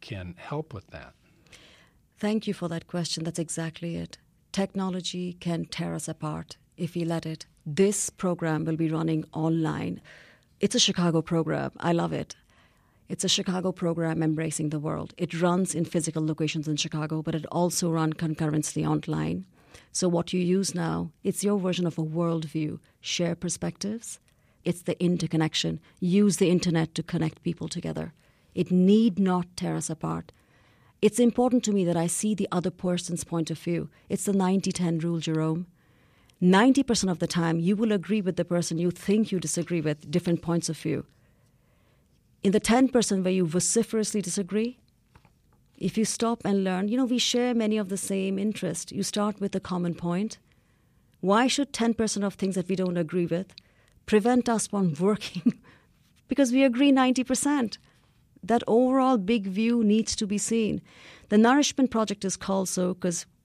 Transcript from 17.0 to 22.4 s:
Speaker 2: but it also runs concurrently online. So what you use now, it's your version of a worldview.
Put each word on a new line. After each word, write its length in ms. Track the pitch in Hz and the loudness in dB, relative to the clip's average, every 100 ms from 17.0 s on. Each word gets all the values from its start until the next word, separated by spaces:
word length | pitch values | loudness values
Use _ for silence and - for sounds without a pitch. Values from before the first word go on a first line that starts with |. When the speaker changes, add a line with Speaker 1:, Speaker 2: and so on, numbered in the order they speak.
| 156 156 | -4 -4
Speaker 2:
but 100 | 156 | -4
it 140 | 160 151 | -6 -4
also 420 | 165 175 175 175 | 0 0 0 0
runs 240 | 160 160 | 0 0
concurrently 720 | 156 160 151 156 156 151 156 156 | -2 -4 -2 -2 0 -2 -4 0
online. 640 | 151 151 156 156 180 190 _ _ - _ | -2 -2 -4 -2 -4 -8 _ _ -20 _
So 160 | - 185 | -2 0
what 260 | 170 170 | 0 0
you 60 | 185 | 0
use 360 | 175 185 190 175 | 2 2 0 -2
now, 340 | 165 165 170 _ | -2 -2 -6 _
it's 200 | - 180 | -4 -2
your 140 | 202 202 | 0 0
version 300 | 185 175 175 | 0 0 -2
of 100 | 160 | -2
a 80 | 160 | -4
worldview. 720 | 156 170 170 | -2 0 -2